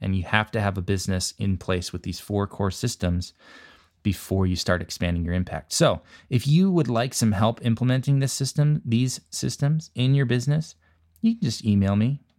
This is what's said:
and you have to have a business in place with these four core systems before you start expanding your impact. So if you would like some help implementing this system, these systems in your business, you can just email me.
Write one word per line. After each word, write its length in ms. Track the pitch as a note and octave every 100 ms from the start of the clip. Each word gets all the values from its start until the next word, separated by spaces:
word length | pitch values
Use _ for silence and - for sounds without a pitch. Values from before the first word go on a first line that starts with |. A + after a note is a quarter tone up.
and 140 | G#2 F#2+
you 80 |
have 260 | F2+ G#2+ G#2+
to 80 | A2+
have 200 | G2+ F#2+
a 20 |
business 540 | F2+ F#2+ F#2+ F2+ - -
in 200 | G2+ F#2
place 360 | - F2+ -
with 80 | F2+
these 180 | G2 -
four 280 | - G#2 G2+
core 240 | - G2
systems 600 | - B2 - F2+ F2+ - - - - - - _ _
before 440 | G#2 - - F#2+ F#2
you 80 | F2
start 260 | - F2+
expanding 420 | F2 - F2 F2
your 120 | E2 F2+
impact. 360 | F2+ D#2 -
So 300 | - D3 F2+ - - -
if 180 | B2+ C#3+
you 240 | D#3+ F#3+
would 160 | F3 B2+
like 260 | A2+ B2+
some 180 | - A2+
help 320 | G2 A2 A#2
implementing 540 | A#2+ A2 B2+ B2+ C#3+ C#3
this 140 | C3+
system, 480 | - C3+ - D3 D3+
these 380 | A#2+ A2+ B2+ - -
systems 640 | - B2+ - C#3+ D#3 -
in 220 | - C3 C#3
your 100 | B2
business, 480 | B2 C3 D#3 - - _ _ _ _
you 140 | A3+ A#3
can 80 |
just 200 | C3 -
email 320 | A2 G2+ G2 G2+
me. 280 | A#2 C#3+ -